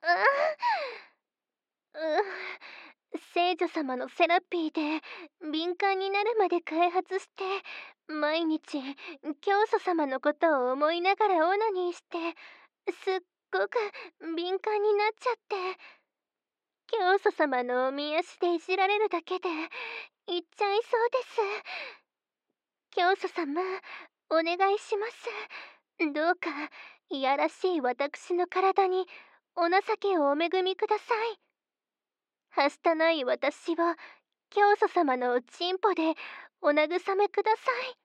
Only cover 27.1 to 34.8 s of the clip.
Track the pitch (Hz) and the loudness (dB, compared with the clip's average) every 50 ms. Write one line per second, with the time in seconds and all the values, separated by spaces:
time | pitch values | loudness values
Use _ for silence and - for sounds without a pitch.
27.1 | - 277 262 254 277 277 302 311 - - - 370 359 330 254 247 254 247 285 285 | -6 -2 0 0 2 2 0 -2 -2 0 0 0 0 2 0 0 0 _ -2 -4
28.1 | - - - - 359 349 359 349 - 370 381 381 381 381 392 370 370 370 370 - | -4 -8 -6 -4 0 0 0 0 0 2 2 4 4 4 4 4 4 0 -2 -4
29.1 | - - - - _ _ _ _ _ - 339 339 349 381 403 - 440 415 - 403 | -8 -20 -20 -20 _ _ _ _ _ -2 0 2 2 2 2 2 -4 -2 0 0
30.1 | 392 339 294 277 285 294 330 339 320 370 370 370 381 381 - 415 427 415 - - | 2 4 4 2 2 2 0 0 0 0 0 0 -2 -2 0 0 0 -2 0 -2
31.1 | 480 440 440 466 427 - _ _ _ _ _ _ _ _ _ _ _ _ _ _ | -2 0 0 -4 -6 -8 _ _ _ _ _ _ _ _ _ _ _ _ _ _
32.1 | _ _ _ _ _ _ _ _ - - 277 285 - - _ 349 330 311 320 330 | _ _ _ _ _ _ _ _ 0 2 2 2 0 0 _ 0 2 4 2 2
33.1 | 330 311 262 247 - - - 269 294 - - - 330 320 339 339 339 - - - | 2 2 0 0 -2 0 0 -4 -4 -4 -4 -4 -2 0 0 0 0 -2 -10 -20
34.1 | - _ _ _ _ _ _ _ - 403 415 403 415 415 | -20 _ _ _ _ _ _ _ 2 4 6 6 6 4